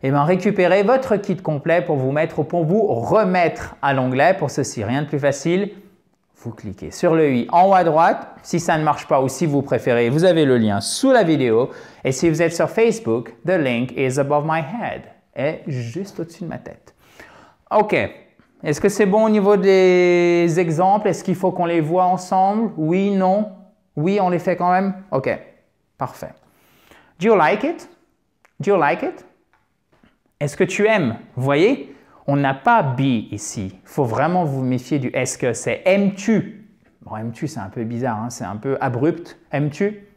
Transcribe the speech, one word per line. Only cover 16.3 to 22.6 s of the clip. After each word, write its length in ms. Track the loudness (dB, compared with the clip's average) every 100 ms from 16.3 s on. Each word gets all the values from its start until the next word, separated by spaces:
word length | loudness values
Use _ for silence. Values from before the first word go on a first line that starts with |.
| -12
de 60 | -12
ma 80 | -12
tête. 380 | -16 -20 _ _ _ _ -20 -20 -20 _ _
OK. 240 | 0 2 0 -2 -8 _ _ _ _
Est-ce 180 | -6 0
que 80 | -2
c'est 160 | 2 2
bon 200 | 4 2
au 40 |
niveau 260 | 2 4 4
des 1000 | 4 4 6 4 4 4 4 2 2 2
exemples ? 520 | 0 0 2 2 0
Est-ce 140 | -2
qu'il 120 | -4 -2
faut 160 | -2
qu'on 140 | -2 0
les 140 | 0
voit 260 | 0 0 2
ensemble ? 680 | 0 -2 0 2 0